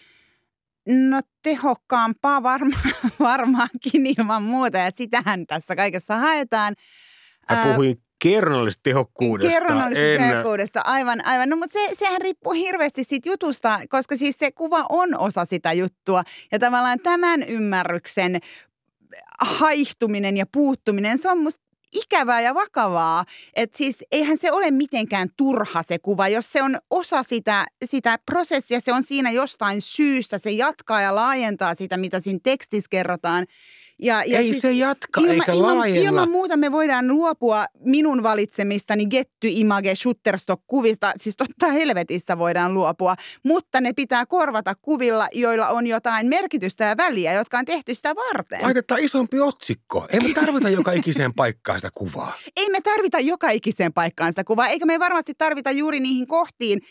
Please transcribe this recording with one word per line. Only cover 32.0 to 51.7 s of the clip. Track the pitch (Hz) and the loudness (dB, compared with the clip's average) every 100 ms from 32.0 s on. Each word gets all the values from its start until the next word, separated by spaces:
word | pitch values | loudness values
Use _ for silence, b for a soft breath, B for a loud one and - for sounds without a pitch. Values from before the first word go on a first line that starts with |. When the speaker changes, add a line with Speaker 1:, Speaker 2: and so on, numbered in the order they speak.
| 185 185 | -2 -4
Speaker 1:
siinä | 202 185 | -4 -2
tekstissä | 254 269 - 214 - | 0 -2 -2 -4 -2
kerrotaan. | 190 185 175 170 175 180 B B B B B | -2 -2 -2 0 -2 -2 B B B B B
Ja, | 240 220 196 | 0 0 2
ja | 240 | 2
Speaker 2:
Ei | 240 | 2
Speaker 1:
siis | 262 | 2
Speaker 2:
se | 254 | 0
jatka | 247 269 277 - - | 2 0 -2 -4 2
Speaker 1:
ilma-, | 339 | 4
Speaker 2:
eikä | 339 - | 4 4
Speaker 1:
ilman, | 349 - - | 4 4 4
Speaker 2:
laajenna. | 427 - 392 | 4 2 4
Speaker 1:
ilman | 381 339 | 2 2
muuta | 359 381 311 | 0 0 0
me | 294 | 2
voidaan | 302 311 254 254 | 2 2 2 2
luopua | 294 330 302 240 214 202 - | 2 0 0 0 0 -2 -4
minun | 254 285 311 254 | 0 2 2 2
valitsemistani | 220 208 214 - 202 202 - 208 208 | 0 0 -2 -2 -2 -2 0 0 2
Getty | 254 262 _ 226 | 0 -2 _ -2
Image | 208 214 202 196 | 2 2 2 0
Shutterstock-kuvista, | 190 247 233 220 190 - 185 - 269 226 220 202 202 | 0 -2 0 -2 -2 -2 -4 -2 0 2 2 -2 -2
siis | 220 - | -8 -4
totta | 262 - 339 | -6 0 2
helvetissä | 285 311 190 170 175 - 170 | 2 0 0 -2 -6 -4 -2
voidaan | 170 175 175 | 0 0 0
luopua, | 190 160 165 185 185 B B | 0 0 0 -2 -2 B B
mutta | 262 339 - 262 | 0 0 0 -2
ne | 247 | 0
pitää | 247 269 247 247 | -2 0 0 0
korvata | 359 302 220 185 196 | 0 0 0 -4 -6
kuvilla, | - 302 247 220 202 | -4 0 2 2 0
joilla | 233 240 226 226 | 0 0 2 0
on | 240 240 | 0 0
jotain | 220 240 220 233 | 0 0 0 2
merkitystä | 330 381 294 185 - | 0 0 -4 -4 -2
ja | 214 226 | 0 2
väliä, | 349 220 160 | 0 0 0
jotka | 190 226 247 | 0 0 -4
on | |
tehty | 254 330 247 | -2 -4 -4
sitä | 240 294 | -4 -4
varten. | 320 494 269 - 87 | -4 -4 -4 -6 -2
Speaker 2:
Laitetaan | 240 247 - 233 | 0 0 0 0
isompi | 302 269 247 269 | 0 0 0 0
otsikko. | 285 - - - _ - - | 0 -2 -8 -8 _ -6 0
Ei | 214 | 0
me | 247 | 2
tarvita | 302 311 277 214 | 2 2 2 2
joka | 190 175 | 2 2
ikiseen | 175 165 156 131 | 0 0 0 -2
paikkaan | 120 123 113 - | 0 -2 -2 -6